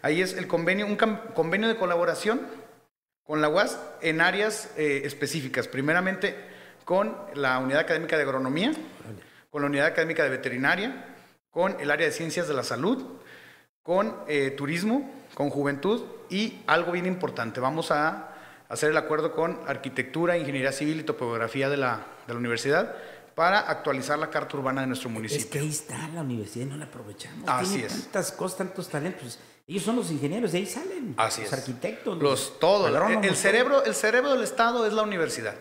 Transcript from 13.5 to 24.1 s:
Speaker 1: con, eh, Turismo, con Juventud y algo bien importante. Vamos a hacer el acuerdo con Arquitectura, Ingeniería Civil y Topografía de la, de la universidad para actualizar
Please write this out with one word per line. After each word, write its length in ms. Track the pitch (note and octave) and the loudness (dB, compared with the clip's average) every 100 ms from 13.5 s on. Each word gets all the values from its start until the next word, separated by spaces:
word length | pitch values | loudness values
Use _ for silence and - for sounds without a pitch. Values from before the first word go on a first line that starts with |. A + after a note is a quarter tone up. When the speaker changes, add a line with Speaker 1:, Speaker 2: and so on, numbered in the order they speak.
| - _ _ | -20 _ _
Speaker 1:
con, 340 | - F3+ A3 - - | -2 0 0 -4 -2
eh, 240 | D3 C3+ | 0 0
Turismo, 600 | C#3 C#3+ E3 G#3 C4 C#4 - - | -2 -2 0 2 0 -2 -14 -18
con 160 | - C#3+ | -4 -2
Juventud 540 | C#3+ C#3+ C#3 F#3 A#3 - - - | 0 0 0 0 0 -4 -14 -6
y 320 | F#3 A3 - - | -2 -2 -4 2
algo 240 | D#3+ E3+ | 2 4
bien 140 | F3 F#3 | -2 -2
importante. 540 | F#3 C#3 - A2+ B2 | -2 -4 -4 -4 -2
Vamos 320 | B2+ D#3 D#3+ | -2 -2 0
a 380 | D3+ D#3 F#3 - - - - _ | 2 2 -2 -10 -16 -20 -20 _
hacer 220 | B2 D3+ | 0 4
el 60 | D#3 | 4
acuerdo 360 | D#3 D3+ D#3 | 2 0 0
con 260 | D#3+ E3 D3 C#3 | 0 -2 -2 -6
Arquitectura, 680 | C3 C3+ C3 B2+ D#3+ F3 F3 | -6 -4 -4 -4 0 2 2
Ingeniería 340 | C#3+ C#3 C3 | 0 0 0
Civil 280 | C3+ D3+ D#3 | 0 -2 -2
y 40 | |
Topografía 680 | D3+ - B2 A#2 A2+ C3+ C3+ | -4 -4 -2 -2 -2 0 0
de 80 | C#3+ | 2
la, 280 | B2+ A2+ - - - | 0 -2 -8 -16 -10
de 60 | |
la 60 | A#2+ | -6
universidad 560 | A#2+ A#2 C3+ D#3 G#3 - - - - - | -2 -2 2 2 2 -6 -14 -18 -12 2
para 240 | E3+ G3+ | 4 4
actualizar 580 | G3+ D3+ D3+ C3+ C3 | 2 -2 0 -2 0